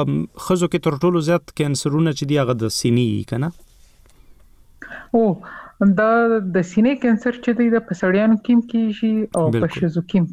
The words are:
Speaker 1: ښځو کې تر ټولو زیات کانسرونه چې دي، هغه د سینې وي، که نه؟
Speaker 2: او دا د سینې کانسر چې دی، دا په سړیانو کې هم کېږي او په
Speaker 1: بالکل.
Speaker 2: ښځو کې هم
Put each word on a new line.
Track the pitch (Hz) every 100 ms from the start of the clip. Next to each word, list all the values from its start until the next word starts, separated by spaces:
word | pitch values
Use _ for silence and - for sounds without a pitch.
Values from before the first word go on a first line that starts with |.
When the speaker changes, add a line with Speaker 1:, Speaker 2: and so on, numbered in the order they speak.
| 143 143 - - -
Speaker 1:
ښځو | 185 175
کې | 175
تر | 160 139
ټولو | 175 175
زیات | 156 170 - -
کانسرونه | 147 135 147 147 165
چې | 143
دي، | 143 147
هغه | 127
د | 123 110 -
سینې | 123 120 120
وي، | 104 101
که | 117
نه؟ | 151 - - _ - _ - _ - - - - _ - - - -
Speaker 2:
او | 233 220 165 - - - - 202 190
دا | 220 233 233 226
د | 190 180 170
سینې | - 233 277
کانسر | 247 220 247 240
چې | - 233
دی، | 233
دا | 226 226
په |
سړیانو | 175 185 190 220 220
کې | -
هم | 240 240
کېږي | 233 220 208 220 220 208 -
او | 160
په | 113
Speaker 1:
بالکل. | 165 -
Speaker 2:
ښځو | 170 165 170
کې | 196
هم | 165